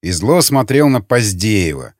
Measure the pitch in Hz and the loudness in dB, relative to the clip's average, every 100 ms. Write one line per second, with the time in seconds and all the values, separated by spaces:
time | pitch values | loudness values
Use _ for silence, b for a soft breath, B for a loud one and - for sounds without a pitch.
0 | 87 90 101 175 - 139 123 135 147 131 | -6 -4 0 0 2 0 2 2 2 0
1 | 101 123 107 95 104 104 85 71 58 _ | 0 0 0 -2 -2 0 -2 -4 -12 _